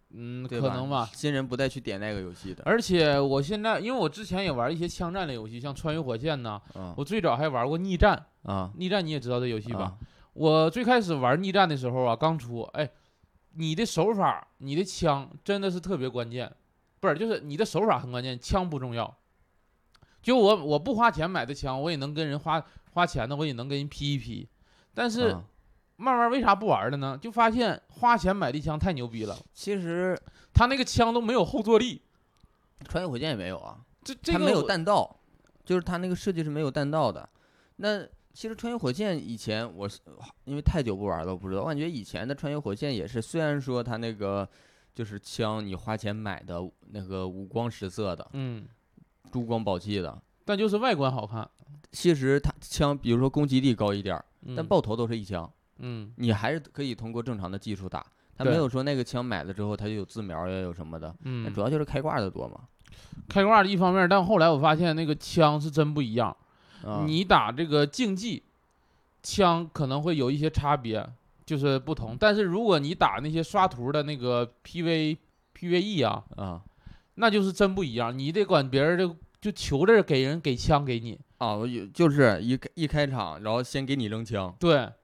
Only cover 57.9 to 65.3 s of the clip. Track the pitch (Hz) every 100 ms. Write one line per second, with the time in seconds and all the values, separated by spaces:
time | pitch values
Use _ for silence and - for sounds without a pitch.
57.9 | - - _ _ - 131 165 139 127 135
58.9 | 139 120 123 123 98 76 95 104 104 104
59.9 | 107 95 113 101 80 90 95 92 85 80
60.9 | 80 78 80 131 123 110 104 104 151 147
61.9 | 139 151 143 98 - 60 - - _ -
62.9 | - - - - 202 196 220 190 196 185
63.9 | 190 175 196 180 214 165 147 151 156 175
64.9 | 156 160 147 -